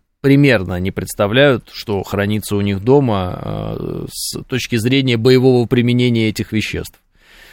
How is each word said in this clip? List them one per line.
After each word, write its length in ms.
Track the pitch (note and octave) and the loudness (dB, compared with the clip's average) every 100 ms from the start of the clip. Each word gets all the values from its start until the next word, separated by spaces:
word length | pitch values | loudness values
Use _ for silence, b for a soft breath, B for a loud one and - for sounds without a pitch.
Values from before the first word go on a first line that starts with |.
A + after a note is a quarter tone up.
| _ _ | _ _
примерно 560 | C#3 C#3 C#3+ A2 F#2+ F2+ | 2 6 6 4 0 -4
не 140 | F#2 | -4
представляют, 760 | - F#2 - G2+ A#2+ C#3+ A#2+ - | -6 -8 -2 0 4 4 2 -4
что 300 | - - G2 | -14 -6 -6
хранится 520 | - G2 G2+ G#2+ - G#2 | -4 -4 -2 -2 -4 -2
у 40 | |
них 200 | G2+ G2 | -2 -2
дома, 560 | G#2+ C#3+ C3 G2+ F2+ - | 2 2 2 -2 -4 -6
э, 640 | - G#1 G#1+ - G1+ G1+ G1+ | -8 -8 -6 -8 -8 -8 -10
с 320 | - - - | -12 -12 -12
точки 320 | - B2+ - A#2 | -8 -6 -2 -2
зрения 400 | A2 C3+ C3 A#2 | 2 2 2 2
боевого 500 | A#2+ B2+ C3 B2 A2+ | 4 6 6 2 2
применения 600 | B2 A#2+ B2 B2 A#2 A2 | 0 2 2 2 2 0
этих 240 | G#2 G#2 | -2 -4
веществ. 460 | G#2+ - E2+ - _ _ b b b b | -4 -4 -8 -10 _ _ b b b b